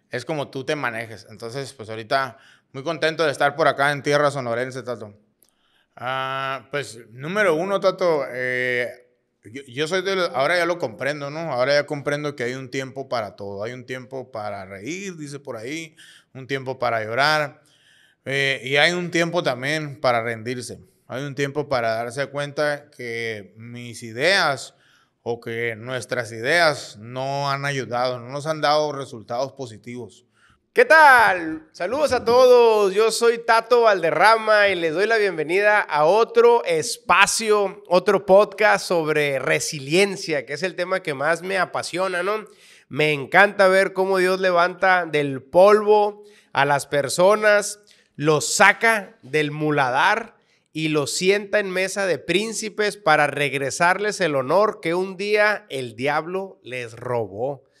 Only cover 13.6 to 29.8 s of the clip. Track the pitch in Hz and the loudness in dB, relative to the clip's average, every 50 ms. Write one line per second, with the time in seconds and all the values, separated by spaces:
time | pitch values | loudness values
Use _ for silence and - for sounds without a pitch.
13.6 | 104 117 123 127 120 120 127 131 127 110 131 135 127 - - 110 104 104 101 101 | -8 -8 -10 -12 -12 -12 -12 -12 -12 -12 -14 -14 -14 -12 -12 -10 -10 -8 -10 -10
14.6 | 95 92 98 95 98 131 165 190 202 196 180 160 151 139 143 139 143 139 123 110 | -12 -14 -16 -14 -10 -10 -10 -10 -10 -12 -12 -12 -14 -14 -14 -16 -14 -14 -14 -12
15.6 | 107 127 151 160 165 151 _ _ - - - - _ _ - 127 131 117 139 135 | -12 -12 -12 -12 -12 -16 _ _ -20 -20 -20 -20 _ _ -20 -16 -10 -8 -6 -6
16.6 | 131 127 131 131 123 120 117 113 110 107 117 123 139 151 156 151 151 139 127 _ | -6 -6 -8 -4 -4 -2 -2 -2 -4 -4 -2 0 2 2 2 0 -2 -4 -8 _
17.6 | _ _ _ _ _ _ _ _ _ _ _ _ - - 135 139 139 139 135 123 | _ _ _ _ _ _ _ _ _ _ _ _ -10 -6 -4 -2 -2 -2 -2 -4
18.6 | 110 127 139 143 147 165 175 180 175 170 - 170 170 165 170 175 160 147 131 120 | -4 -2 2 2 2 2 2 0 -4 -2 0 0 0 0 -2 -2 -2 -2 -4 -4
19.6 | 127 139 151 156 156 147 135 110 - 131 120 117 113 120 117 110 107 120 127 123 | -4 -4 -4 -4 -6 -8 -8 -2 0 0 0 0 0 -4 -6 -8 -8 -8 -8 -8
20.6 | 120 113 104 - - _ _ _ _ - 120 127 139 143 131 120 143 139 139 147 | -10 -12 -14 -16 -20 _ _ _ _ -12 -10 -10 -10 -10 -6 -6 -6 -4 -4 -6
21.6 | 143 131 139 123 117 113 113 113 117 120 117 139 139 131 135 143 143 143 135 - | -4 -2 -2 -2 0 0 -2 -2 -4 -6 -6 -6 -8 -6 -6 -8 -8 -6 -4 -4
22.6 | 151 147 147 143 143 _ _ - 123 120 117 117 117 113 110 104 98 92 _ 113 | -2 -2 -2 -6 -10 _ _ -16 -12 -10 -8 -6 -6 -6 -8 -8 -12 -18 _ -20
23.6 | 113 120 120 120 120 120 113 - 120 117 110 117 139 170 196 196 175 151 139 123 | -20 -18 -16 -16 -16 -16 -16 -14 -14 -12 -6 -2 0 2 2 2 2 0 -2 -2
24.6 | - - _ _ _ _ _ _ _ _ _ _ - 117 117 117 - 117 113 113 | -6 -14 _ _ _ _ _ _ _ _ _ _ -8 -8 -8 -8 -8 -10 -8 -6
25.6 | 117 117 113 107 113 123 131 127 107 - 131 123 120 107 113 113 113 131 156 175 | -6 -6 -6 -8 -10 -8 -8 -8 -6 -6 -4 -4 -6 -6 -8 -6 -2 0 2 4
26.6 | 170 156 143 - - - - 104 104 117 123 131 131 139 139 139 139 139 139 139 | 4 4 2 0 -6 -16 -18 -18 -16 -12 -10 -8 -6 -6 -4 -4 -4 -4 -4 -4
27.6 | 139 143 143 135 123 107 117 120 123 127 127 123 117 120 135 143 139 156 160 151 | -4 -4 -4 -6 -6 -4 -4 -2 -2 -2 -4 -6 -10 -12 -12 -10 -6 -6 -6 -2
28.6 | 147 147 147 151 151 147 143 135 139 131 135 117 101 - 120 120 135 135 - - | 2 2 2 2 2 -2 -4 -8 -10 -12 -14 -16 -12 -8 -6 -4 -4 -6 -6 -12
29.6 | 139 120 113 101 | -14 -14 -14 -18